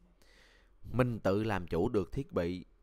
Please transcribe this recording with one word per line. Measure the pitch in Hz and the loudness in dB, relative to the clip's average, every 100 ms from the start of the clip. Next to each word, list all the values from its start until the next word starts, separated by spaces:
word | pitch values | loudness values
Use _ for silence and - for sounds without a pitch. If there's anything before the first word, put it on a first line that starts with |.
| - _ - - - - _ _ - | -20 _ -20 -20 -20 -20 _ _ -4
Mình | 117 127 113 | 2 2 2
tự | 95 101 | 2 2
làm | 110 95 85 | 2 -2 -2
chủ | 82 110 | 0 2
được | 110 87 | 2 0
thiết | 139 139 | -6 -4
bị, | 92 87 90 - _ | -2 -2 -4 -10 _